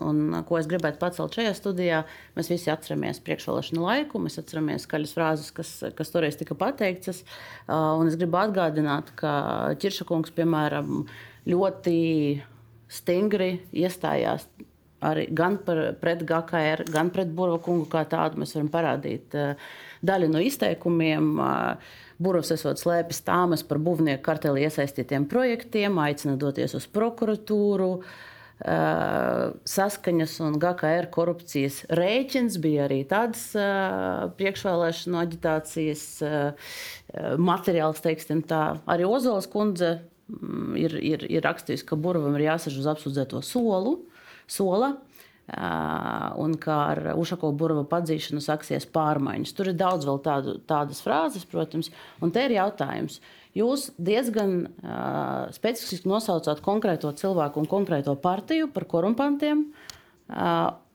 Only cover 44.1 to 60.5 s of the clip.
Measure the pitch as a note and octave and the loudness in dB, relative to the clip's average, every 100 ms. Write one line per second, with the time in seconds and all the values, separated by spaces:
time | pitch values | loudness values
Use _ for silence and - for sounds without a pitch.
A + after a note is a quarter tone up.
44.1 | - - - - - G3 G3 C4+ C#4 - | -20 -20 -20 -8 0 2 4 2 0 -10
45.1 | - - _ - - F2 D#2+ D#2 D#2+ - | -20 -20 _ -12 -6 -2 0 0 0 -2
46.1 | A1+ - - D#3 D#3+ - D3+ D3+ D3+ D#3+ | -2 -4 -2 -2 0 0 2 2 0 0
47.1 | D#3+ E3 F3 D#3 C#3+ D#3+ D3+ C#3+ E3+ E3 | 0 -2 -2 -2 2 2 2 2 0 2
48.1 | D#3 - D3 D3 D3+ - C#3+ - E3 D3+ | -2 -2 -4 -2 -2 -2 -4 -2 0 2
49.1 | D3+ C#3 - - - F#3+ F3 F#3 F3+ C#3 | 2 0 -2 -4 -2 -2 2 2 2 2
50.1 | C#3 D#3 C#3 C3+ - - D3+ C#3+ C#3+ - | 0 2 0 0 -4 0 0 0 -4 0
51.1 | C#4 D#4+ G3 - E3+ D#3+ D#3+ D#3 - - | 2 2 -2 -6 -4 -2 -4 -6 -10 -20
52.1 | - E3+ A#3 C4+ G#3 G3 G3+ C#3+ - D#3 | -4 0 2 2 2 0 0 -4 -4 -6
53.1 | - - - - F#3+ A#3 C#4 - - E3+ | -8 -20 -20 -8 0 0 0 -4 -4 0
54.1 | A3 A#3+ G#3+ G3+ F3+ - - - - C3+ | 2 2 2 2 0 -2 -8 -10 -6 -4
55.1 | C#3+ C3 C3+ B2+ - A3 A#3 - F3+ F#3+ | -2 -2 -2 -6 -4 -2 -2 -6 -4 0
56.1 | G#3 A3 E3+ - D3 - G#3 G#3 D#3+ D3 | 0 2 0 0 -2 0 2 2 0 -2
57.1 | C#3+ F#3+ F3+ D3 D3+ D#3 G3 F#3 D3 C#3 | -2 0 2 2 0 0 2 2 0 0
58.1 | C#3 F3+ F#3+ - D#4+ D#4 F#3 E3+ E3+ F#3+ | 0 0 0 0 0 0 -2 -2 2 2
59.1 | A#3 C#4+ C#4+ D4+ D4+ D4+ - - - - | 2 2 2 2 2 0 -6 -20 -20 -20
60.1 | _ - - F3 | _ -10 -2 2